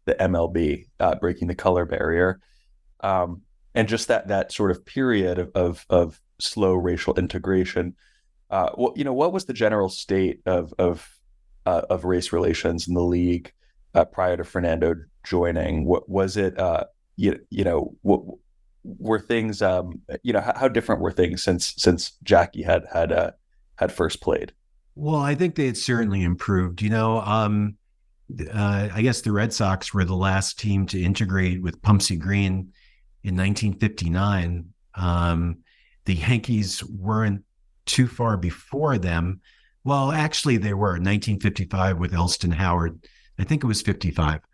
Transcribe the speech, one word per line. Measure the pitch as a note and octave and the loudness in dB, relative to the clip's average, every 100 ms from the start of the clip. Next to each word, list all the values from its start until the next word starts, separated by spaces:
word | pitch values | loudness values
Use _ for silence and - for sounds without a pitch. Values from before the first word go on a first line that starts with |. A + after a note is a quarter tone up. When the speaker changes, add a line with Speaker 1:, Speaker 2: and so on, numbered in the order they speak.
Speaker 1:
the | - - | -2 0
M | F#2 F2 | 2 2
L | E2+ | 0
B, | F#2 D#2 C#2 - - | 0 0 -2 -8 -2
uh, | F2+ D2 | 0 0
breaking | E2+ F2+ F2+ | -2 -2 -4
the | E2+ | -2
color | F#2+ F2+ | 0 2
barrier. | E2+ - D#2 E2+ F2+ F#2+ _ _ _ _ _ _ | 0 -2 0 2 2 -2 _ _ _ _ _ _
Um, | G2 F#2 F2 F2 - _ _ | -2 0 -2 -6 -18 _ _
and | - G#2+ | -2 0
just | A2+ - | 0 0
that, | A2+ F#2+ | 0 0
that | G2 - | -2 -2
sort | - G2+ | 0 0
of | F2+ - | 0 -4
period | - C3 G#2+ F#2 F2 | -2 0 2 2 -2
of, | F2+ F#2+ | -2 0
of, | F2 E2 - | -2 -2 0
of | F2+ E2 - _ - | 2 2 -4 _ -10
slow | - - G2 | -6 0 2
racial | F#2 F2 F2 - | 2 0 -2 -2
integration. | - F2+ F#2 G2 F#2 F#2 - F2 - _ _ _ _ - | -2 -2 -4 0 0 0 -2 -4 -8 _ _ _ _ -4
Uh, | G2 F2+ - | -2 -2 0
what, | A#2+ C3+ | -2 -2
you | |
know, | C#3 | -2
what | B2+ E3 | 0 0
was | F#3 - | -2 -4
the | |
general | A2+ G#2+ G#2+ F#2+ | 0 2 2 0
state | - - F#2+ F#2 - - | -2 -2 0 0 0 -2
of, | F2+ D#2+ - | -2 -2 0
of, | F2+ E2+ - _ _ _ _ - - | 0 0 -8 _ _ _ _ -8 -2
uh, | E2+ - | 0 0
of | F#2 | -2
race | F2 F2+ - | 0 0 0
relations | E2+ E2+ E2 F2 E2+ F2+ | 0 0 0 -2 -2 -2
in | |
the | F2 | 0
league, | F2 F2 F2 F2 - _ _ _ _ | 2 2 2 0 -6 _ _ _ _
uh, | E2+ | 2
prior | D#2+ - F2+ F2 | 2 2 -2 -2
to | |
Fernando | E2 G2 F2 D#2+ D#2+ E2 D#2 _ | -4 -2 0 2 0 -2 -8 _
joining? | - F2+ F2 E2 D#2+ D#2+ | -4 0 0 0 -2 -2
What | D2+ F2 - | 0 0 0
was | F#2+ F#2+ G#2 | -2 0 0
it? | F#2+ - | -2 0
Uh, | F#2 D#2+ - _ _ - | 0 -2 -4 _ _ -2
you, | G2+ D2 - | 0 0 -4
you | - | -2
know, | F#2 D#2+ - - | 0 0 -2 -2
what | G2 G2 - - _ _ _ _ | 2 2 0 -16 _ _ _ _
were | - F#2 G#2+ A2 | -18 -8 -2 -2
things? | - A#2 A2 G2+ | 0 -2 -2 0
Um, | G2 F#2 F2 - - C#2 | 0 0 -2 -10 -12 -8
you | A#2+ | -2
know, | G#2+ | 0
how, | A2 | 0
how | - C3+ | 0 0
different | A#2 - A2 | 0 0 0
were | F2+ | 0
things | - F2 E2+ | 2 0 0
since, | - F2 - - | 0 0 -2 0
since | - F2 - - | 2 2 -2 -8
Jackie | - F2+ E2+ - | 4 4 4 -2
had, | F2 E2+ - | 0 0 0
had, | E2+ E2+ | -2 0
uh, | E2 E2 - _ _ _ | 0 -2 -4 _ _ _
had | - F2+ | -4 -4
first | - E2 - | 0 -2 -2
played? | - - - - _ _ _ | -2 -2 -4 -16 _ _ _
Speaker 2:
Well, | - D3 D#3 | -8 -2 0
I | C#3+ | 0
think | D3 F3 - | 0 0 0
they | C3+ | -2
had | A2+ | -2
certainly | - A#2+ A2 G2 | 0 0 2 2
improved. | F2 F2 - F#2+ F#2 F2 | 0 0 0 2 0 0
You | G#2 | 0
know, | A2 A2 A2+ | 2 2 0
um, | G2+ A2 G#2+ G#2 G#2 G#2 _ _ _ _ - - D2+ | 0 0 2 2 0 -4 _ _ _ _ -14 -10 -6
uh, | G#2 G2+ G2+ G2+ | -2 0 0 -2
I | F#2 | 0
guess | B2+ A#2 | 0 0
the | A2+ | 0
Red | G#2 A2+ | 0 0
Sox | - G2+ F#2+ - | 0 0 0 -2
were | G2+ | 0
the | F2+ F#2 | 0 0
last | G2 F#2+ - - | 2 0 -2 -4
team | G#2+ G2 F#2+ | 0 0 0
to | F#2+ | 0
integrate | F2+ G2 G2+ F#2+ F#2 F#2 | 0 2 2 2 2 0
with | F2+ - | -4 0
Pumpsie | G2+ G2+ - F2 | 4 4 4 -2
Green | F2 G2 G2 F#2+ F#2+ _ _ _ _ _ | -2 0 0 0 -6 _ _ _ _ _
in | G#2 F#2 | -4 0
nineteen | F#2+ G2+ G#2+ F#2 | 0 0 -2 2
fifty-nine. | G#2+ G#2+ E2+ F2 G2+ G2 F2 F2 E2+ - _ - | 0 0 -2 2 2 2 0 -4 -8 -18 _ -4
Um, | F2+ F2 E2+ E2+ E2+ E2 _ _ _ _ - | 0 2 2 2 0 -4 _ _ _ _ -2
the | |
Yankees | F2+ D2+ A#2+ A2+ A2 G2 - | 0 2 0 2 0 0 -6
weren't | - G2 F#2 G#2+ G#2+ G2 - _ _ _ | -10 -8 -2 0 0 -2 -8 _ _ _
too | - - B2 | -4 0 0
far | - A#2 G2+ | 0 -2 0
before | F2 - - C3+ D3+ A#2+ | -2 -6 -8 -2 0 0
them. | F2+ E2+ E2+ F#2 _ _ _ _ | 0 0 -2 -6 _ _ _ _
Well, | C3 C#3 C3+ | -2 0 0
actually, | C#3 D3+ - D3+ A#2 | -2 -2 -2 0 0
they | G#2 | 0
were, | G2 G2+ F2 | 0 0 0
nineteen | F#2+ G2+ A2 G2 | 0 0 -2 -2
fifty-five | G#2 - F2+ F#2+ F#2 E2+ | -2 -2 -4 0 0 0
with | F2 | -2
Elston | F2+ F2 - F2+ | 0 0 0 0
Howard. | D#2+ F#2 F2 E2 E2 - _ _ - | 0 0 0 -2 -6 -18 _ _ -6
I | |
think | G2 D3+ | -2 0
it | B2+ | 0
was | G#2+ | -2
fifty-five. | - F#2+ F2+ D#2+ D2+ D#2 - | -2 -2 -2 0 0 -2 -8